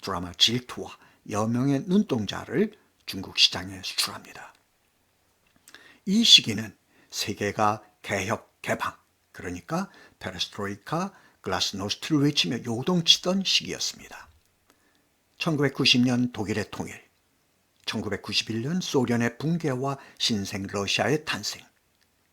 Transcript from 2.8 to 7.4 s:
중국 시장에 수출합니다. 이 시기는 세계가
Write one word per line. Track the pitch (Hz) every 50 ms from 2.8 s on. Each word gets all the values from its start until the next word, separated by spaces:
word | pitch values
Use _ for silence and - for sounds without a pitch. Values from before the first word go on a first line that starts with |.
| _ _ _ _ _
중국 | - - 95 95 95 92 -
시장에 | - - - 92 87 98 95 95 92
수출합니다. | - - - - 104 98 82 87 - - - - - - _ _ _ _ _ _ _ _ _ _ _ _ _ _ _ _ _ _ _ _ _ _ - - - - - - _ _
이 | - 190 226 233
시기는 | - - - 131 120 101 101 113 104 - _ _ _ _ _ _ _
세계가 | - - - - 101 -